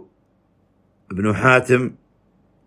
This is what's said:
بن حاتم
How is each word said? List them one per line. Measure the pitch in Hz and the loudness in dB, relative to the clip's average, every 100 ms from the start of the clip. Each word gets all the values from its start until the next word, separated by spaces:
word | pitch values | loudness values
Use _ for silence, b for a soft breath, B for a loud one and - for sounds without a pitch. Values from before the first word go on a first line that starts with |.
| - _ _ _ _ _ _ _ _ _ - | -6 _ _ _ _ _ _ _ _ _ -12
بن | 92 107 | -4 -4
حاتم | 95 127 127 - 127 127 - _ _ _ _ _ _ | 0 2 2 2 0 -2 -10 _ _ _ _ _ _